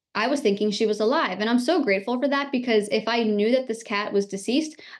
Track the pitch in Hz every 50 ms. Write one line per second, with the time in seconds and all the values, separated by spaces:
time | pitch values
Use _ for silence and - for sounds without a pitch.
0 | _ _ - 202 220 254 294 277 269 214 202 202 214 214 202 - 226 208 214 208
1 | 214 220 277 330 294 208 185 190 214 226 240 240 247 302 339 359 240 208 190 196
2 | 196 - 247 247 285 277 277 277 285 277 285 247 247 247 226 214 202 208 - 220
3 | 208 226 233 240 233 214 208 202 208 226 254 - 254 254 220 226 - - 214 202
4 | 208 - - 202 196 196 196 196 - - 240 302 311 311 - - - - - -